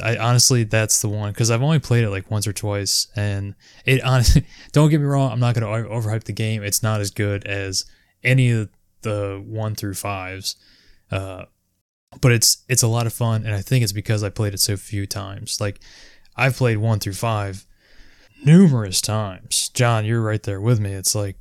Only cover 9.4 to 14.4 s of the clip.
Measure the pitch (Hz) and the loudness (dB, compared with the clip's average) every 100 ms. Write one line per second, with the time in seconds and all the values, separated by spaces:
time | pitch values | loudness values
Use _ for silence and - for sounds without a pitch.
9.4 | 107 110 110 104 101 92 101 98 92 95 | -10 -6 -6 -6 -8 -6 -8 -8 -10 -10
10.4 | - - _ _ _ _ _ 98 95 92 | -10 -12 _ _ _ _ _ -6 -6 -12
11.4 | 92 _ _ _ _ _ _ - 131 117 | -16 _ _ _ _ _ _ 0 2 4
12.4 | - - - 127 113 117 117 - 117 110 | 2 0 -2 0 0 0 -2 -2 -2 -2
13.4 | 107 101 - 131 107 104 - 107 104 - | -2 -6 0 0 0 -2 -2 -2 -2 -2